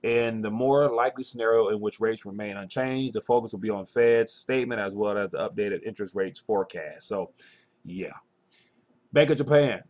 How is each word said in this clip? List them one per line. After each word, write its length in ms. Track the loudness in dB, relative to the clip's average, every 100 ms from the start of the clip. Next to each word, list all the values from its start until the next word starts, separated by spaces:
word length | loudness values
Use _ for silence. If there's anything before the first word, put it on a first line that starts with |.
In 400 | 0 0 0 -2
the 80 | -4
more 400 | -2 2 4 2
likely 340 | 2 0 -2
scenario 440 | -8 -2 2 4 4
in 120 | 0
which 200 | -4 -2
rates 260 | -2 -2 -8
remain 320 | -10 -8 -8
unchanged, 560 | -8 -4 -4 -2 -4
the 80 | -6
focus 300 | 2 0 0
will 80 | -8
be 100 | -4
on 160 | -4 -4
Fed's 480 | 2 6 6 2
statement 480 | -2 -2 -2 0 -2
as 140 | -4 -2
well 240 | 0 0
as 100 | -2
the 80 | -2
updated 460 | -4 -2 -2 -2
interest 320 | -6 -8 -8 -4
rates 240 | -4 -6
forecast. 680 | -2 -2 -2 -6 -12 -10 -6
So, 220 | -4 -6 _ -20 -20 _ _ -14
yeah. 280 | -10 -10 -12 _ _ _ _ _ _ _ _ _
Bank 160 | 4 4
of 80 | 4
Japan 460 | 4 6 6 0 -8